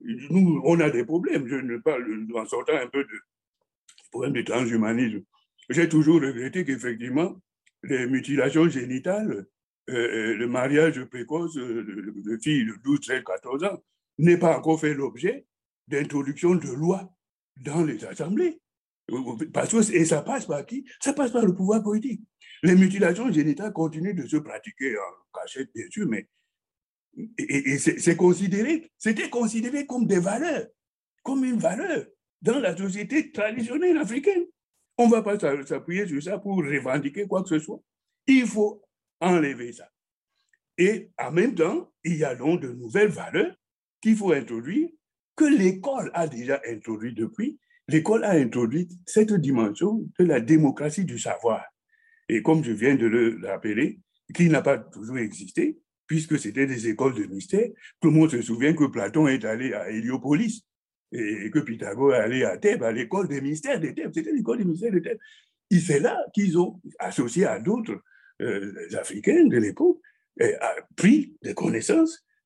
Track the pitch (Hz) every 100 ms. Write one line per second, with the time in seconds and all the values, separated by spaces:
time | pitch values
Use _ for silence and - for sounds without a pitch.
0 | 117 123 143 180 180 143 135 170 151 147
1 | 117 165 247 311 123 135 127 117 156 135
2 | 123 110 110 113 107 120 123 151 123 135
3 | 139 104 _ _ _ _ _ _ _ _
4 | _ 120 127 139 - 117 123 117 110 117
5 | 123 104 - _ _ _ _ 131 175 156
6 | 151 170 135 120 127 185 147 131 120 113
7 | 120 131 185 - _ _ _ _ - 135
8 | 123 131 127 139 131 156 170 139 123 127
9 | 180 202 214 104 92 _ _ _ - 123
10 | 117 113 110 107 120 127 131 147 160 127
11 | 131 127 117 156 170 147 123 117 104 98
12 | 98 107 104 113 156 151 110 104 135 147
13 | - 127 107 92 123 135 190 185 _ _
14 | _ - 165 175 170 160 139 160 156 143
15 | 135 110 175 269 - _ _ _ _ 143
16 | 143 143 135 143 175 180 - 123 160 185
17 | - _ _ _ _ - 127 156 160 110
18 | 107 92 156 233 349 320 _ _ _ _
19 | - 120 123 113 - - - 226 214 175
20 | 156 156 - 269 - 147 202 254 - -
21 | 277 277 262 240 214 180 185 214 208 214
22 | 262 226 - _ - - 170 185 185 196
23 | 185 180 254 156 147 143 208 180 160 156
24 | 180 180 123 151 147 - - - 135 107
25 | 95 - _ - 90 131 135 113 104 -
26 | 185 107 - _ _ _ _ _ _ _
27 | _ - 110 - - 139 135 139 160 -
28 | 170 - 180 175 196 196 240 320 - _
29 | 214 226 370 240 226 226 240 285 285 247
30 | 196 185 175 220 339 285 - _ _ _
31 | _ _ - 269 254 233 160 202 370 269
32 | - _ _ _ 165 262 208 165 196 196
33 | 208 285 - - 214 240 226 285 359 311
34 | 190 240 392 381 349 _ _ _ _ -
35 | 240 233 208 202 156 143 - 147 - 180
36 | 202 143 160 196 202 190 143 143 127 139
37 | 143 196 196 190 190 156 - - _ _
38 | _ _ - 269 233 208 208 214 _ _
39 | _ _ 180 175 147 120 120 117 - _
40 | _ _ _ _ _ _ _ - 185 214
41 | - - 127 160 240 190 160 180 175 _
42 | 165 160 147 123 139 175 131 123 117 170
43 | 214 - - 170 339 - _ _ _ _
44 | 220 220 196 147 117 117 127 220 330 -
45 | _ _ _ - 302 277 185 190 196 262
46 | 151 165 160 120 120 135 117 110 113 107
47 | 117 113 110 - 247 - _ _ - 139
48 | 156 165 160 165 123 120 113 147 180 -
49 | - 214 214 202 147 127 107 101 185 220
50 | - - 180 139 113 156 143 135 147 151
51 | 180 120 117 90 117 104 - _ _ _
52 | _ _ _ 110 147 160 123 110 120 139
53 | 113 117 113 107 95 95 110 104 147 -
54 | _ _ _ - 175 147 139 127 - -
55 | 107 127 110 95 95 - 294 311 _ _
56 | _ 156 151 151 104 107 135 127 113 107
57 | 131 117 101 95 - 190 233 - - _
58 | 160 151 156 131 113 113 143 160 143 117
59 | 101 156 151 131 110 110 127 101 92 110
60 | 117 127 127 147 226 - _ _ _ _
61 | _ 123 107 107 104 151 123 113 107 107
62 | 139 127 107 127 113 90 208 233 113 113
63 | - 190 180 143 139 151 269 247 151 -
64 | 285 226 320 294 208 240 185 165 226 185
65 | - - - _ _ _ _ 180 156 143
66 | 208 359 - - 202 165 185 - - -
67 | - - 120 160 175 104 123 240 226 101
68 | - _ _ _ 113 101 101 92 87 -
69 | - 98 - 320 294 127 104 92 349 349
70 | _ _ _ - 117 - 117 - - -
71 | 190 311 - - - - - - - 320
72 | 320 - _ _